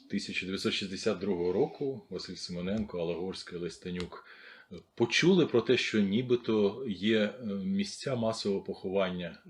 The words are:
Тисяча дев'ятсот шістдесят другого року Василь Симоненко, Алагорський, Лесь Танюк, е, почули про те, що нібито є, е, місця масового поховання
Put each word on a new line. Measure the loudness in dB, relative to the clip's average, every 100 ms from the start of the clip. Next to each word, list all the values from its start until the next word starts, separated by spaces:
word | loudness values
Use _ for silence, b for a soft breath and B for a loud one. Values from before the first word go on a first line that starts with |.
| -6
Тисяча | -6 -4 -6 -4
дев'ятсот | -2 0
шістдесят | -2 -4 -2 -2 0
другого | -2 0 2
року | 2 0 0 -4 -4 -10
Василь | -10 -8
Симоненко, | -10 -8 -6 -2 -2 -2 -2
Алагорський, | -2 -2 -4 -8 -10 -6
Лесь | -8 -8
Танюк, | -8 -6 -6 -10 B B B B B
е, | -18 _
почули | -2 2 4 6 6 6
про | 4
те, | 4 2
що | 4 2
нібито | 4 2 2 0 2 4 4 0 -6
є, | -2 2 2
е, | 2 -2 -6
місця | -4 0 0 0 -4 -4
масового | 0 0 0 0 -2
поховання | -2 -8 -2 0 2 0 -6 -10